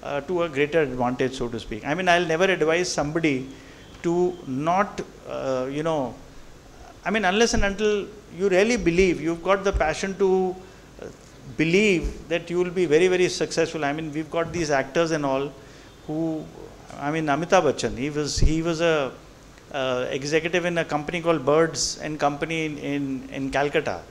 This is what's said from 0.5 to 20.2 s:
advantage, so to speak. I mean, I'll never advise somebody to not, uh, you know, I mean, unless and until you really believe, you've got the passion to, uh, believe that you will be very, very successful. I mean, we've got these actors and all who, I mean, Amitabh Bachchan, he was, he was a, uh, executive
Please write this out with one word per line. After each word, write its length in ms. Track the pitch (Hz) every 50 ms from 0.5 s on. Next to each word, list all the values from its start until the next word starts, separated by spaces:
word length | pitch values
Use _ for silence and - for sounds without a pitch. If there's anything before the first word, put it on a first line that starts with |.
| 143 131 147 143 147 165 156
advantage, 520 | 135 127 127 123 123 127 127 135 127 127
so 140 | - 127 120
to 100 | 117 113
speak. 260 | 107 - 113 107 113
I 80 | 139 147
mean, 140 | 175 185 180
I'll 180 | 170 175 180
never 180 | 165 160 160 185
advise 460 | 190 185 165 156 156 160 170 180 180
somebody 580 | - - 147 147 156 170 160 156 139 127 131 135 - - - - - - - - - - -
to 340 | 175 170 175 180 180 180 175 -
not, 540 | 139 131 131 147 160 175 190 208 196 - - - - - - - -
uh, 380 | 131 131 131 135 131 127 127 135
you 120 | 139 147 156
know, 320 | 165 160 151 135 117 110 - - - - - - - - - - - - - - - - - -
I 60 | 175
mean, 140 | 196 220 202
unless 300 | 180 185 214 233 226 240
and 100 | 226 208
until 420 | 202 196 196 214 208 208 202 185 - - - - - 170
you 120 | 165 185 202
really 280 | 185 180 202 226 247
believe, 440 | 220 180 170 170 170 196 185 160 135
you've 220 | 147 160 170 170 165
got 220 | 180 196 196 190
the 80 | 202 -
passion 440 | - 160 151 156 - - 196 190 175
to, 360 | 196 190 185 190 185 185 185 - - - - - - - - - -
uh, 40 | - - - - - - - - - -
believe 720 | - 151 165 165 196 214 214 190 160 147 - - - - -
that 220 | 160 175 165 -
you 80 | 170 175
will 120 | 180 180
be 160 | 170 190 180
very, 220 | 156 143 156 180 185
very 200 | 185 180 185 170
successful. 560 | - - 170 - - - 165 160 - 165 151
I 80 | 139 143
mean, 200 | 156 160 156 139
we've 180 | 151 160 147
got 220 | 156 170 165 160 156
these 180 | 175 165 147
actors 400 | 147 135 131 131 - 170 170 160 165
and 120 | 156 147
all 280 | 139 135 135 139 147 151 - - - - - - - - - -
who, 380 | - 151 156 165 165 160 156 156 160 - - - - - - - - - -
I 120 | 139 143
mean, 160 | 151 165 160
Amitabh 380 | 151 139 139 170 170 196 185 165 143 120
Bachchan, 240 | - - 120 107
he 140 | 110 127 147
was, 280 | 147 147 151 139 - -
he 240 | - 147 156 160 160
was 180 | 170 165 156
a, 320 | 170 170 160 151 139 123 120 - - - - - - - - - - - -
uh, 340 | 143 131 131 127 123 127 127
executive 540 | 139 143